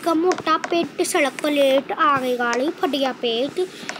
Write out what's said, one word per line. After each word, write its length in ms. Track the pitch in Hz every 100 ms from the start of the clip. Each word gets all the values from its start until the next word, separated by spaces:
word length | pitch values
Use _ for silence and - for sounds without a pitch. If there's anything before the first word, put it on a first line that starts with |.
का 140 | 339
मोटा 420 | 320 359 359 - 320 -
पेट, 320 | 339 - - 349
सड़क 340 | 349 277 262
पर 80 | 302
लेट, 420 | 294 277 269 262
आ 260 | - 311 277
गई 160 | 254 247
गाड़ी, 320 | 240 233 285 -
फट 100 | 339
गया 220 | 277 269 247
पेट। 400 | 240 226 277 - 370 - - -